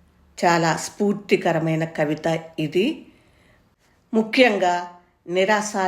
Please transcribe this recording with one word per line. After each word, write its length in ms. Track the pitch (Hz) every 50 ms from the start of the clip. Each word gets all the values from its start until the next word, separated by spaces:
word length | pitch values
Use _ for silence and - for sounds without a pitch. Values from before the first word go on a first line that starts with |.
| _ _ _ _ _ _ _ - 196
చాలా 320 | 175 170 165 165 160 160
స్ఫూర్తికరమైన 1080 | - - - - - 208 202 202 202 - - 165 - - 175 160 156 160 160 160 160 160
కవిత 560 | 160 - - 151 147 156 156 - 165 160 165 - - - -
ఇది. 480 | 156 143 - 180 220 302 277 - - - - _ _ _ _ _ _ _ _ _ _ _ _ _ _ _ _ _ _ _ 233
ముఖ్యంగా 760 | 220 220 214 - 262 247 226 208 185 190 175 175 175 180 - - - _ _ _ _ _ 170
నిరాశ 440 | 175 185 190 214 214 208 202 - - 196 185